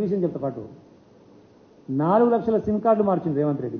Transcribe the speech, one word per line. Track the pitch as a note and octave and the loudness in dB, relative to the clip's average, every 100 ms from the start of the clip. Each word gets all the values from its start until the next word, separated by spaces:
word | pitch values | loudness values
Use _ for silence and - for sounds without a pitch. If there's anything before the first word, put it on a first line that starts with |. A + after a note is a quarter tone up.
| G3+ | 0
విషయం | G3 E3+ | 0 -2
చెప్తా | C#3 C#3 | -2 -6
పాటు. | A#2+ G#2 - - - - - - - - - - - - | -6 -12 -18 -20 -20 -20 -20 -20 -20 -20 -20 -20 -20 -6
నాలుగు | C3+ D#3+ G#3 A#3+ A#3 | -2 2 4 4 2
లక్షల | A3 A3 - | 0 -2 0
సిమ్ | G#3 | 0
కార్డులు | A3+ G#3+ G3+ | 2 2 2
మార్చింది | E3+ E3+ C#3+ | 0 0 0
రేవంత్ | D3 C#3 | 0 -2
రెడ్డి, | B2 | -4